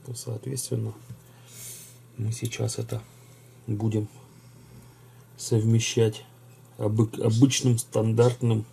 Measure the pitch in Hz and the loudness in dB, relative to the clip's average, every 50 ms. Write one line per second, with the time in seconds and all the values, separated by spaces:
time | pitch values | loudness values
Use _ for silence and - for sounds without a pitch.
0 | _ - 120 - - 120 113 110 - 127 135 127 - - 123 117 113 107 107 - | _ -12 -12 -10 -8 -8 -10 -8 -6 -8 -6 -6 -4 -4 -4 -4 -4 -6 -8 -12
1 | - - - - - - - - - - - - - - - - - - - - | -18 -18 -20 -20 -20 -20 -20 -20 -20 -20 -20 -18 -16 -16 -16 -18 -20 -20 -20 -20
2 | - - - - 110 110 113 - 117 117 - - 117 113 - - 117 - 117 110 | -20 -18 -10 -6 -4 -4 -4 -4 -6 -6 -4 -4 -4 -4 -4 -6 -6 -6 -6 -8
3 | - - - - - - - - - - - - - - 110 101 110 113 107 107 | -8 -14 -20 -20 -20 -20 -20 -20 -20 -20 -20 -16 -8 -6 -4 -2 -2 0 0 0
4 | 107 - - - - - - - - - - - - - - - - - - - | -4 -4 -12 -20 -20 -20 -20 -20 -20 -20 -20 -20 -20 -20 -20 -20 -20 -20 -20 -20
5 | - - - - - - - - - - 123 110 107 113 113 113 113 - - 120 | -20 -20 -20 -20 -20 -20 -18 -14 -4 0 0 2 4 4 4 4 2 2 2 2
6 | 113 110 107 - - - - - - - - - - - - - - 104 107 113 | 2 2 2 -4 -18 -20 -20 -20 -20 -20 -20 -20 -20 -20 -10 -4 -2 0 2 2
7 | 117 113 - - - 117 110 113 135 135 127 - - 127 120 117 - - - 110 | 0 0 0 -2 0 0 6 6 6 6 6 2 2 2 2 2 -2 -2 -2 0
8 | 110 113 110 113 120 123 120 - 123 117 113 107 110 - | 0 2 4 6 6 4 4 2 0 0 0 0 -2 -6